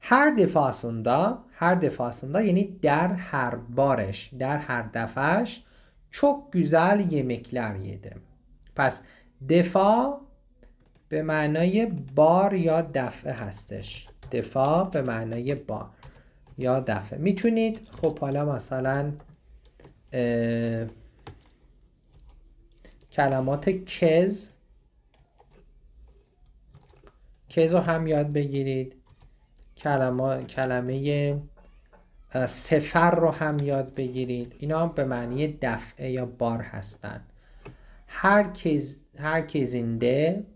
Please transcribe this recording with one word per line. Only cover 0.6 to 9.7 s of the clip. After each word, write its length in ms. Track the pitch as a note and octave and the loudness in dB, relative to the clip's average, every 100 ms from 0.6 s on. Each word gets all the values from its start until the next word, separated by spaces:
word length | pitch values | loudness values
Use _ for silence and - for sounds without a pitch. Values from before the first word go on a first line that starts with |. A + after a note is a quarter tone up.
| C#3 A#2+ A#2+ A2+ A2+ C3 F#3+ B3 - | 0 -2 -6 -4 0 2 2 -2 -10
هر 240 | - E3+ F3+ | -2 2 2
دفاسندا 640 | D#3+ - A#2+ A#2 C3+ E3 | 2 -2 -6 -6 -4 0
یعنی 380 | A3 F3+ G3 - | 2 2 2 0
در 260 | D3+ C#3+ F3+ | 2 2 2
هر 480 | F#3+ - C#3+ B2 A#2+ | -2 -4 -2 -2 -4
بارش، 760 | A#2 A#2+ C3+ B2 G2 F#2+ - B2+ | -6 0 2 2 -2 -6 -12 -6
در 180 | C3 D3 | -4 -4
هر 240 | D3 A#2+ | -2 -4
دفعش، 800 | A2 A#2 A2+ B2 C#3+ F#3+ A#3 - - _ - _ _ | -4 -6 -6 -2 2 2 0 -8 -18 _ -20 _ _
چوک 260 | - C#4+ C#4+ - | 0 2 2 -2
گوزل 600 | F3+ D3 D#3+ F3 G#3 F#3 | 0 4 4 6 4 2
یمکلر 680 | D3+ B2+ A#2 - B2+ A2 G2+ | 0 -2 -4 -6 -6 -4 -6
یدم. 420 | F#2+ G2+ - - - _ _ - - - | -8 -12 -14 -18 -20 _ _ -20 -18 0
پس 260 | C3+ - - - _ _ C3+ | 0 0 -14 -20 _ _ 2
دفاع 720 | E3 F3+ | 4 4